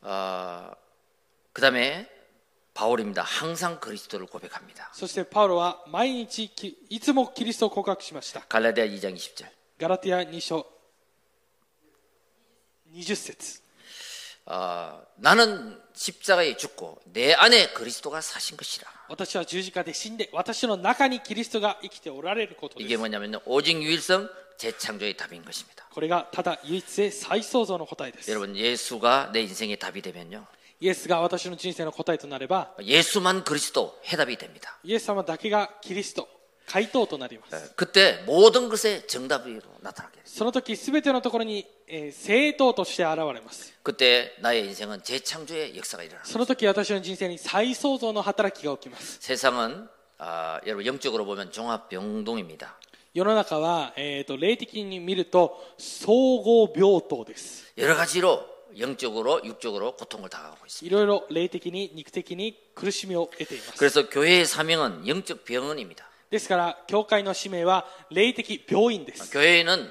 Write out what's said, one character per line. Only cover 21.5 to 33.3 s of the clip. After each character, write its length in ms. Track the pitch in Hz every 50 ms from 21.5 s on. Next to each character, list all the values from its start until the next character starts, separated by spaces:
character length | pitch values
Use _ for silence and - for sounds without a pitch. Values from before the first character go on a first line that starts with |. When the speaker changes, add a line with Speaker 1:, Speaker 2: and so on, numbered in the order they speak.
Speaker 2:
ト 100 | - 226
が 180 | 202 208 190 -
生 100 | - 196
き 100 | - -
て 100 | _ 165
お 120 | 135 135 147
ら 120 | 175 202
れ 100 | 226 220 190
る 80 | - -
こ 80 | - 143
と 120 | - 123
で 40 | 113
す。 40 | 107
Speaker 1:
이 20 |
게 80 | 117 110
뭐 80 | 113
냐 140 | 110 107 104
면 100 | 101 104
요. 100 | 107 104 -
오 160 | - 123 139 143
직 160 | 156 165 160
유 160 | 151 151 160
일 80 | 165 147
성 260 | - 185 190 202 226 - - - - - _
재창조의 580 | - 117 117 - - - 110 104 101 104 92
답인 280 | - - - - 85 82
것입니다. 420 | - - - - _ _ - - - -
Speaker 2:
こ 80 | -
れ 80 | 151 160
が 200 | 175 175 - - -
た 100 | - 175
だ 180 | 180 165 - -
唯 140 | 143 160 185
一 60 | -
性 260 | - - - 202 202
再 320 | 202 - - - 170 214 220
創 220 | - - 254 226
造 140 | 190 190 175
の 80 | 165
答 200 | - - - 147 131
え 40 | 117
で 100 | - -
す。 80 | -
Speaker 1:
여러분, 260 | 110 107 98 98 101
예수가 760 | 98 107 120 123 113 - - 123 113 110 120 123 139 135 - 104
내 80 | 113
인생의 380 | 113 98 95 92 110 107 104 -
답이 240 | - 95 90 98 92
되면요. 440 | 95 85 87 85 85 92 110 107 - - _ _ _ _ _
Speaker 2:
イ 80 | 156 190
エ 60 | 185
ス 140 | - - 160
が 120 | 175 170
私 280 | 165 175 185 180 - 180
の 80 | 180
人 160 | 165 - 185 170
生 120 | - 170
の 80 | 156 -
答 200 | - 160 - 170
え 60 | 151
と 80 | -
な 120 | 143 143 131
れ 80 | 135
ば、 280 | 131 180 190 160 - - - 104
Speaker 1:
예수만 600 | 98 127 160 170 - - 208 180 180